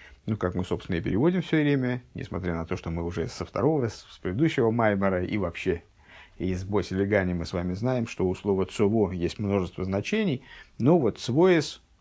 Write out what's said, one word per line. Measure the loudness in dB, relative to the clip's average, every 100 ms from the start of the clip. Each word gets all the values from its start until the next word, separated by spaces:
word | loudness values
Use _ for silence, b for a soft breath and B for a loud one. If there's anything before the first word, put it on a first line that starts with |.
| b b -6
ну, | -2
как | -2 -2
мы, |
собственно, | -4 -4 -2 -4
и |
переводим | 0 2 2 0
всё | 0 2
время, | 2 2 0 -4 -8
несмотря | -12 -8 -6 -4 -4
на | -4
то, | -6
что | -6
мы | -4
уже | -4 -4 -6
со | -6
второго, | -6 0 0 2 -2
с, | -6 -18
с | -10
предыдущего | -6 0 0 2 2
Маймера | 4 4 4 2 0
и | 0 -2
вообще | -4 -4 -2 -2 -4 _ B B B -6
из | -4 -2
Боси | -2 -2 -2
Легани | -2 2 2 2
мы | -2 -4
с |
вами | -4 -4
знаем, | -2 -2 -2 -4
что | -2 -2
у |
слова | 0 0 0 0
"цово" | 2 2 4 2
есть | 0 -2 -2
множество | 0 0 0 -4
значений, | -2 -2 0 0 0 -2 B B B 0
но | 4 4
вот | 2 -2
"цвоес" | -2 4 6 4 2 -8 _ _